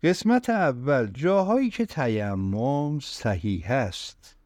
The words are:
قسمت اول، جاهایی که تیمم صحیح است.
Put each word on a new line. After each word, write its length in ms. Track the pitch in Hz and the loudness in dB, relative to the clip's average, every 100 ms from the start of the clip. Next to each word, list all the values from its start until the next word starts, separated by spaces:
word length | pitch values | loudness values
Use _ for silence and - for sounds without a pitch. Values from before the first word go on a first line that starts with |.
قسمت 460 | 160 180 214 247 247 | 2 2 4 2 2
اول، 580 | 226 170 123 131 139 110 | 2 2 0 0 2 0
جاهایی 640 | 98 165 196 190 240 262 | 0 2 2 2 2 0
که 160 | - 220 | -2 -4
تیمم 1120 | - 123 110 104 98 95 101 123 143 147 151 | 0 0 0 0 -2 -2 0 0 0 -2 -4
صحیح 720 | - - 117 92 107 98 98 | -6 -6 -2 -2 -2 -4 -2
است. 680 | 131 107 - - - - _ | -2 -2 -6 -14 -16 -20 _